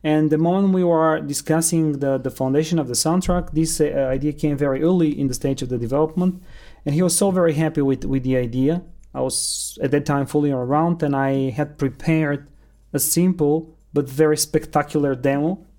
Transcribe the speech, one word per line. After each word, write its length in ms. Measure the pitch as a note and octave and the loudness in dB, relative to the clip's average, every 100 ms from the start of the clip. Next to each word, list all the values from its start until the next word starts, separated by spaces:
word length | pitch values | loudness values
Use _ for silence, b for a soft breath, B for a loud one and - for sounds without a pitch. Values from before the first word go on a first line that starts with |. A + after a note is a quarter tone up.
And 280 | D#3 D#3 D#3 | 2 2 2
the 60 | D3+ | 2
moment 360 | E3+ F#3 G3 | 2 2 2
we 100 | F#3 | 2
were 360 | F3 E3 D#3+ D#3+ | 2 4 4 0
discussing 760 | D3 C#3+ - D#3+ E3 E3 D#3 C#3 | -4 -8 0 0 2 2 0 0
the, 180 | C#3 C3+ | -2 -2
the 140 | B2+ | -4
foundation 480 | - C3 C#3 D#3 E3+ | -4 0 0 2 -2
of 80 | C3 | -2
the 60 | |
soundtrack, 580 | A#2+ D#3 F3+ F#3 F3 F3 | -2 0 0 0 -2 0
this, 260 | D3+ D#3+ - | -2 -2 0
uh, 60 | D3 C#3 C3+ | 0 0 -2
idea 220 | C3+ D3 | 0 -2
came 240 | D3 D3+ C#3+ | -2 -2 0
very 240 | C#3+ C3+ | 0 0
early 380 | D#3+ F#3 D#3+ C#3+ | 2 2 2 0
in 80 | C#3 | -2
the 60 | |
stage 280 | B2 C#3 C3+ | -2 -4 -2
of 80 | B2 | -4
the 80 | B2 | -4
development. 640 | A#2 C3+ D#3 E3+ F3+ F3+ B B B B - | -2 0 0 2 0 -2 B B B B -2
And 100 | D3 | 0
he 80 | |
was 120 | F3+ - | 2 2
so 140 | G3 | 0
very 240 | F#3 E3+ | 2 2
happy 280 | D3 D#3+ D#3 | 2 0 0
with, 240 | C#3 C3 C#3 | 0 0 -2
with 180 | C3+ | -2
the 140 | C3 B2+ | 0 0
idea. 440 | B2 B2 C3+ E3+ - - - | 0 0 0 0 -6 -20 -14
I 80 | C3+ | -4
was 560 | C3 C3 - - - - | -4 -2 -4 -6 -10 -6
at 100 | C3+ | -2
that 140 | D3 C#3+ | 0 0
time 200 | C#3+ C3+ | -2 0
fully 260 | D3+ D3 | 0 0
around, 520 | C3+ B2 D3 E3 E3+ | -2 0 0 2 0
and 120 | D3 C#3 | 0 0
I 360 | C3+ C3+ C3+ | 0 0 -2
had 260 | B2 D3 - | -2 -6 -2
prepared 720 | C#3 - - D#3+ D3+ C#3+ - b b b _ | -4 -2 0 2 0 -4 -8 b b b _
a 60 | C#3+ | -4
simple 760 | - - F3+ F3+ D3 D#3 D#3+ - _ | 0 2 2 2 2 2 -2 -20 _
but 160 | D3 C3 | -4 -4
very 280 | C3 D#3 D3+ | 2 2 2
spectacular 800 | - D#3 - D3+ C#3+ D#3 C#3+ C3 | 0 -2 0 -2 0 0 0 0
demo 440 | C3+ C#3+ D3+ F#3+ - | 0 0 0 -2 -10